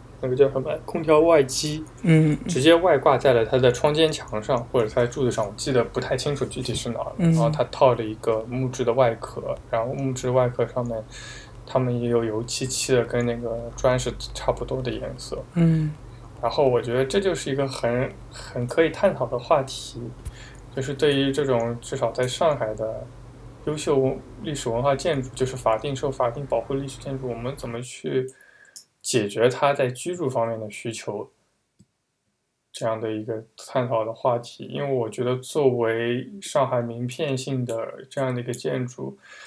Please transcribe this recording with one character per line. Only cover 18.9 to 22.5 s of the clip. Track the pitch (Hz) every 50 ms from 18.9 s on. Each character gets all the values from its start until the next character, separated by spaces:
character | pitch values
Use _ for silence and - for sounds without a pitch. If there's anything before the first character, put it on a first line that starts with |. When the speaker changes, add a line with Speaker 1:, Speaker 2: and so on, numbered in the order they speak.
| - - 208 190 151
Speaker 1:
讨 | 131 127
的 | 117 123
话 | 120 - - 165 143
题， | 135 - - - - - - 120 120 120 - - - - - - - - - - - - -
就 | 135
是 | 127 147
对 | 139 131 160 147 139
于 | 135 139 139
这 | 135 151 143
种 | 135 123 117 117 117 120 120
至 | - - 143
少 | 127 123 113
在 | - 131 127
上 | 127 - - 175 160